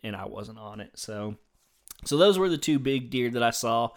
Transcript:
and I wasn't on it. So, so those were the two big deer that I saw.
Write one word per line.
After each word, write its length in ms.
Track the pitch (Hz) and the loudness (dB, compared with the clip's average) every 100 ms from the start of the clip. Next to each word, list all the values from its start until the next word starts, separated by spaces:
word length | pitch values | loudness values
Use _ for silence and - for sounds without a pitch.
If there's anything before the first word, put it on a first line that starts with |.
and 100 | 110 | -10
I 120 | 98 95 | -8 -10
wasn't 320 | - 104 110 | -10 -14 -14
on 220 | 107 107 | -14 -14
it. 100 | 101 | -14
So, 420 | - - 104 107 107 _ _ _ _ - - | -14 -10 -8 -8 -8 _ _ _ _ -20 -14
so 120 | - 143 | 0 6
those 220 | 196 190 | 6 6
were 100 | 190 | 4
the 100 | 160 | 0
two 200 | - 143 | 2 0
big 320 | 131 135 123 | 2 -2 -2
deer 200 | 127 120 | -2 -2
that 120 | 120 | 2
I 80 | 117 | 0
saw. 400 | - 120 117 117 | 2 0 0 -2